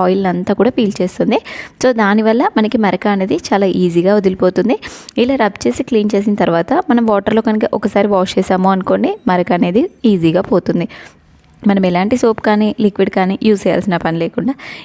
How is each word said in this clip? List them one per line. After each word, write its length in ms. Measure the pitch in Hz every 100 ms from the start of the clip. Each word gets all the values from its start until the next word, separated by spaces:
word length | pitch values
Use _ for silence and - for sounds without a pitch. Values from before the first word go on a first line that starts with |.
ఆయిల్ 240 | 180 190 190
అంతా 220 | 175 180 196
కూడా 120 | 208 262
పీల్చేస్తుంది. 640 | 208 - 185 - - 262 - - - -
So 60 | 254 226
దానివల్ల 420 | 202 214 220 226 381 226
మనకి 220 | 214 226 202
మరక 220 | 180 208 202
అనేది 220 | 190 339 -
చాలా 200 | 202 196 185
ఈజీగా 300 | 180 170 180 208
వదిలిపోతుంది. 560 | 196 190 180 185 185 415 - - - -
ఇలా 120 | 240 269
రబ్ 140 | 214 -
చేసి 200 | 240 240 269
క్లీన్ 220 | 226 208
చేసిన 220 | 202 202 202
తర్వాత 280 | 175 165 170 302 370
మనం 140 | 240 226
వాటర్లో 300 | 202 196 220 220
కనుక 140 | 214 - -
ఒకసారి 300 | 208 202 202
వాష్ 220 | 196 185 -
చేసాము 320 | 190 185 190 190
అనుకోండి, 360 | 185 190 262 415 -
మరక 200 | 180 175 175
అనేది 240 | 175 196 359 - 233
ఈజీగా 320 | 190 160 175 202
పోతుంది. 360 | 185 - 170 165 - - - _ _ _ - 208
మనం 140 | 196 185
ఎలాంటి 280 | 175 202 247
సోప్ 200 | 240 220 220
కానీ 220 | 208 214 -
లిక్విడ్ 260 | 208 196 196 196
కానీ 180 | 185 190 220
యూజ్ 120 | 202
చేయాల్సిన 320 | 190 170 196 170
పని 120 | 165 165
లేకుండా 300 | 165 - 190 277 - -